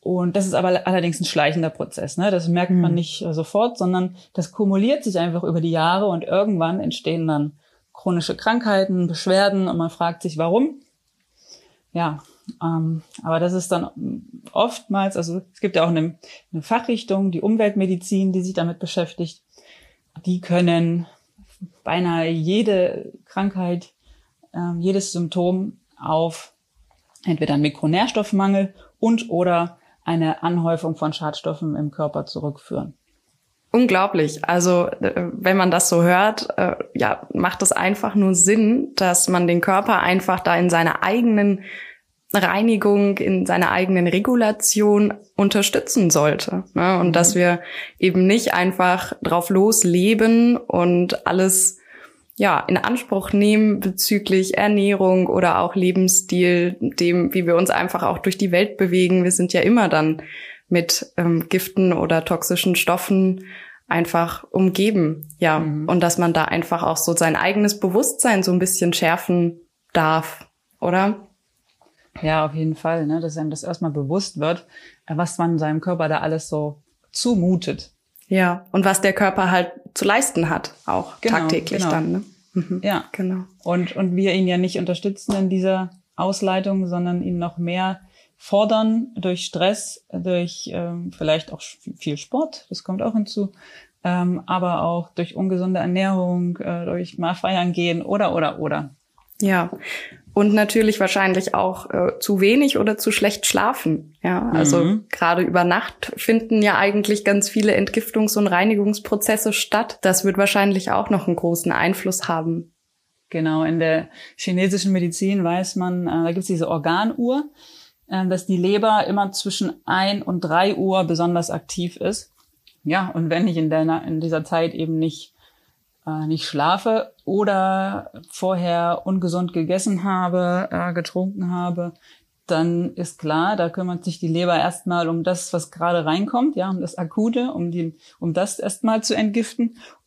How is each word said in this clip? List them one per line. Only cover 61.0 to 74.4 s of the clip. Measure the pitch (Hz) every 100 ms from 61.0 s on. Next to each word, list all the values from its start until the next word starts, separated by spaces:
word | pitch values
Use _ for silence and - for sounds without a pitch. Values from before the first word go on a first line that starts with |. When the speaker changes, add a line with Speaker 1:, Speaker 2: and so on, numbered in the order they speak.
| - -
Speaker 2:
ähm, | 170 165 165
Giften | 185 - - 185
oder | 165 170 165
toxischen | 160 170 - 180 190 175
Stoffen | - 180 - 190 190 190 - - - - -
einfach | 165 170 170 170 - -
umgeben, | 190 190 185 208 202 156 156 - -
ja. | 170 156
Speaker 1:
Mhm. | 160 151 160
Speaker 2:
Und | 180
dass | 170 175
man | 170
da | 165 -
einfach | 165 165 170
auch | 170 160
so | -
sein | 170 165 -
eigenes | 185 202 208 208
Bewusstsein | 190 196 - - 247 202
so | 185
ein | 180
bisschen | 185 - 175
schärfen | 170 165 170 - 175 170 170 _ _ _
darf, | 170 156 160 156 - - _ _ -
oder? | 175 185 202 208 - _ _ _ _ _ _ _ _ -
Speaker 1:
Ja, | 156 156 156
auf |
jeden | 156 156 156
Fall, | 165 170 151
ne, | 160
dass | 160 156
einem | 156
das | 123
erstmal | 175 170 165
bewusst | 147 139 185 190
wird, | 156